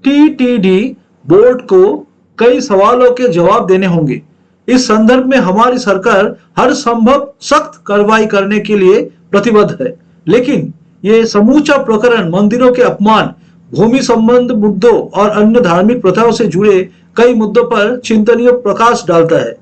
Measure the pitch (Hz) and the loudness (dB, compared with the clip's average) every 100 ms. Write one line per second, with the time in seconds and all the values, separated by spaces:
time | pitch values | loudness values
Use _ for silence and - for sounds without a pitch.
0 | 269 285 302 302 247 240 190 185 254 - | 0 2 2 2 -2 0 0 0 -2 -10
1 | _ _ 131 185 247 254 - 185 196 294 | _ _ 0 4 4 0 0 2 2 0
2 | - _ _ - 233 285 - 190 208 247 | -12 _ _ -2 0 0 0 0 2 2
3 | 247 247 247 170 175 220 185 185 190 170 | 0 0 -2 0 0 0 0 -2 0 -2
4 | 147 120 _ _ _ _ - 254 - 214 | -4 -6 _ _ _ _ -2 -2 0 0
5 | 220 262 262 269 185 196 240 247 208 190 | 2 2 2 0 0 0 0 0 -2 -2
6 | 233 196 214 - _ - 247 294 233 226 | 0 0 -2 -6 _ -2 -2 -2 -4 0
7 | 226 285 285 - - 294 - - - 202 | 0 0 -4 -16 -2 -2 -2 -14 -4 -2
8 | 208 220 214 202 196 208 208 208 185 214 | 0 0 0 -2 -2 -4 -2 0 2 2
9 | - _ _ 202 240 214 175 - 131 - | -2 _ _ -2 0 0 0 -4 -8 -8
10 | _ _ - 226 254 226 139 - _ _ | _ _ -2 0 0 -4 -6 -14 _ _
11 | 190 226 220 208 220 302 294 277 262 214 | 0 0 2 0 2 2 2 -2 0 0
12 | 247 233 175 180 208 240 254 247 202 - | 0 0 -2 -2 0 2 0 2 -2 0
13 | 208 220 - - _ _ _ 123 220 262 | 0 0 -2 -10 _ _ _ -2 0 0
14 | 254 226 220 247 247 214 208 185 240 196 | 0 0 2 2 0 -2 -2 0 0 0
15 | - 180 208 208 208 233 185 170 208 247 | -2 -2 -2 2 2 2 0 0 0 0
16 | 185 185 233 220 214 165 208 185 190 _ | 0 0 0 0 -2 0 2 0 -2 _
17 | _ - 240 226 214 240 233 226 208 247 | _ 0 2 2 0 0 0 -2 -2 -4
18 | - 220 208 240 247 247 202 196 226 226 | -2 0 2 2 2 0 -2 0 0 0
19 | - 170 160 151 117 - | 0 0 2 -2 -4 -10